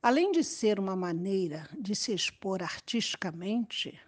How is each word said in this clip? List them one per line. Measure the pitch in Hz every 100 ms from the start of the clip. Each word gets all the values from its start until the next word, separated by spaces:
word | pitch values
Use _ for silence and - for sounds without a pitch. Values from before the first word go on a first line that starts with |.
Além | 240 269 370
de | 339
ser | - - 214 202
uma | 190
maneira | 185 180 170 185 190 175 151 151 311
de | 202
se | 208 -
expor | 185 - - 196 190
artisticamente | 170 - - 233 - - 185 165 180 226 220 - - -